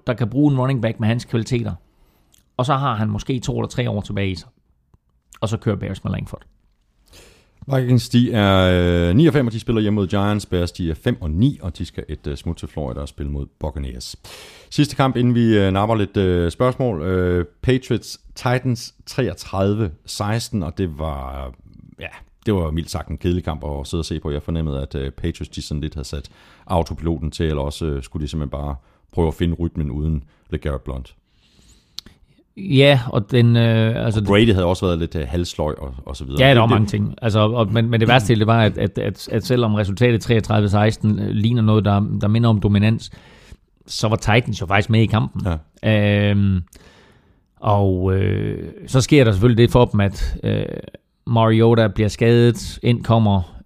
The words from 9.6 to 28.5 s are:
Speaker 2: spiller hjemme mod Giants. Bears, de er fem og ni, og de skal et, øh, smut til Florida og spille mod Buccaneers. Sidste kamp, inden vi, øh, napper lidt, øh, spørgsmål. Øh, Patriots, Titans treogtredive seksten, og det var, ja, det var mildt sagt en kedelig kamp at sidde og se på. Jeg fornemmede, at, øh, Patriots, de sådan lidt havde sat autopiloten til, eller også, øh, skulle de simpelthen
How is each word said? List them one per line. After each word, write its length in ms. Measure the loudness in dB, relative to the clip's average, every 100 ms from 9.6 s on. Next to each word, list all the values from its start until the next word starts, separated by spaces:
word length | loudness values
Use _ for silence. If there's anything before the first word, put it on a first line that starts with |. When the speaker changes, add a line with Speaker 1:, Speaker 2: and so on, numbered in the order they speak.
Speaker 2:
spiller 200 | -4 -2
hjemme 140 | 0
mod 120 | 0 0
Giants. 400 | 0 0 -2 -2
Bears, 260 | -2 -2
de 180 | -4 -6
er 40 |
fem 280 | -4 -4 -4
og 80 | -4
ni, 280 | 0 0 -2
og 160 | -8 -10
de 60 |
skal 200 | -12 -12 -12
et, 180 | -10 -10
øh, 100 | -8
smut 200 | -8 -10
til 120 | -10
Florida 320 | -10 -8 -8
og 80 | -10
spille 240 | -10 -8
mod 140 | -8 -10 -10
Buccaneers. 560 | -10 -8 -10 -10 -16 -18 -20 -20 -20 -20 -6
Sidste 260 | -2 -2 0
kamp, 200 | 0 2
inden 180 | 2
vi, 240 | 2 4 4
øh, 140 | 2
napper 220 | 2 0
lidt, 220 | 0 -2 0
øh, 340 | 0 0 0
spørgsmål. 520 | 0 -2 0 -2 -4
Øh, 420 | -2 -2 0 -2 -4 _
Patriots, 580 | -2 -2 -2 -6 -6 -18 -20
Titans 600 | -8 -4 -2 -2 -4 -8 -18 -10
treogtredive 840 | -4 -4 -6 -8 -2 0 0 -4 -8 -12
seksten, 560 | -8 -4 -4 -4 -6
og 160 | -6 -4
det 200 | -6 -4
var, 520 | -6 -6 -10 -10 -12 -16 -20 -20 -20 -20
ja, 60 | -20 -20 -20 _ -2
det 80 |
var 160 | -2 -2
mildt 200 | -4 -6
sagt 180 | -8 -10
en 100 | -6
kedelig 260 | -2 -2
kamp 200 | -4 -8
at 220 | -8 -8 -6
sidde 140 | -6
og 40 |
se 160 | -6 -6
på. 100 | -6
Jeg 120 | -6
fornemmede, 400 | -6 -4 -4 -6
at, 120 | -6
øh, 160 | -8 -8
Patriots, 380 | -8 -8 -8 -10
de 140 | -12
sådan 180 | -8 -8
lidt 140 | -8
havde 140 | -10 -10
sat 200 | -12 -14 _ -20 _ -4
autopiloten 640 | -2 -2 -4 -4 -4 -4
til, 160 | -4 -2
eller 160 | -2
også, 240 | -4 -6 -6
øh, 160 | -6
skulle 200 | -8 -8
de 60 | -6
simpelthen 220 | -6 -6